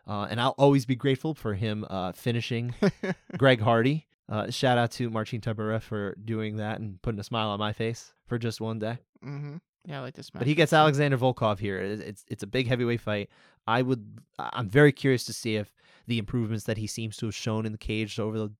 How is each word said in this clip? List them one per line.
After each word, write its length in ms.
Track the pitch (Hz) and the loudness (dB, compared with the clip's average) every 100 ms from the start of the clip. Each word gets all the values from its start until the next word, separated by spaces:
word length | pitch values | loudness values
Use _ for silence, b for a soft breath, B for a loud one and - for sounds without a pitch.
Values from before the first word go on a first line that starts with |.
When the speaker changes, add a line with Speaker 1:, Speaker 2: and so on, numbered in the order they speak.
| - | -10
Speaker 1:
Uh, 200 | 101 101 | -6 -4
and 100 | 113 | 0
I'll 160 | 131 - | 0 6
always 280 | 143 139 120 | 6 6 2
be 100 | 123 | 0
grateful 380 | 139 131 160 | 0 0 -2
for 200 | 147 113 | -4 -4
him, 320 | 95 110 107 - | -2 -2 -4 -6
uh, 240 | 95 90 | -4 -6
finishing 600 | - 123 117 - 117 123 - 202 - 190 | -4 -2 -2 -2 -4 -4 0 0 0 -4
Speaker 2:
<laughs> 320 | - - - | -6 -6 4
Speaker 1:
Greg 220 | 135 123 | 6 6
Hardy. 480 | 107 117 123 156 - _ - | 6 4 4 2 -4 _ -8
Uh, 200 | 107 98 | -6 -4
shout 280 | - 131 120 | 0 2 4
out 140 | 117 | 2
to 180 | - 120 | -2 -4
Marcin 300 | 110 107 117 | -2 -4 -4
Tybura 400 | 117 110 107 110 | -4 -4 -2 -2
for 340 | - 107 98 - | -4 -4 -4 -6
doing 340 | 110 110 107 107 | -6 -4 -4 -4
that 220 | 107 104 | -6 -6
and 220 | 110 90 | -8 -8
putting 180 | 120 101 | -6 -6
a 40 | |
smile 260 | - 117 107 | -4 -2 -2
on 100 | 101 | -2
my 120 | 107 | -2
face 400 | - 113 117 - _ - | -2 -4 -4 -12 _ -6
for 120 | 120 | -4
just 220 | 117 - | -2 -4
one 180 | 110 110 | -6 -4
day. 180 | 107 120 _ _ | -4 -6 _ _
Speaker 2:
Mm-hmm. 340 | 131 143 147 156 _ _ 175 | -12 -10 -10 -12 _ _ -14
Yeah, 140 | 143 | -12
I 20 | |
like 140 | 127 - | -12 -14
this 180 | - | -12
match. 80 | - | -2
Speaker 1:
But 60 | 120 | 2
he 80 | 156 | 4
gets 180 | 151 | 6
Alexander 440 | 156 156 139 147 131 | 6 6 4 2 2
Volkov 420 | 127 - 110 95 | 2 2 0 0
here. 180 | 104 95 | -2 -4
It's, 220 | 98 107 | -4 -6
it's, 240 | 95 98 - | -10 -14 -12
it's 160 | 117 | -10
a 40 | 101 | -4
big 200 | 127 120 | -2 0
heavyweight 320 | 123 117 117 | 2 0 0
fight. 280 | - 104 101 b b b - | -2 -4 -4 b b b 0
I 160 | 120 | 0
would, 380 | 127 123 104 110 - - | 2 -2 -4 -20 -18 -10
I-, 120 | 60 | -8
I'm 160 | - 104 | -6 2
very 220 | 127 147 | 8 8
curious 320 | 135 139 127 - | 8 2 2 -2
to 80 | |
see 220 | - 117 107 | -6 -2 -2
if 160 | 101 _ b b - | -4 _ b b -4
the 120 | 117 | -4
improvements 460 | 104 123 110 110 - | -2 -2 -2 -2 -4
that 120 | 107 | -4
he 100 | 107 | -4
seems 300 | - 110 - | -6 -8 -6
to 80 | 113 | -6
have 100 | - | -4
shown 300 | 120 110 110 | -2 -2 -2
in 60 | |
the 40 | 107 | -6
cage 400 | - 110 107 117 | -4 -4 -4 -4
over 180 | 107 110 | -4 -2
the 140 | 107 | -6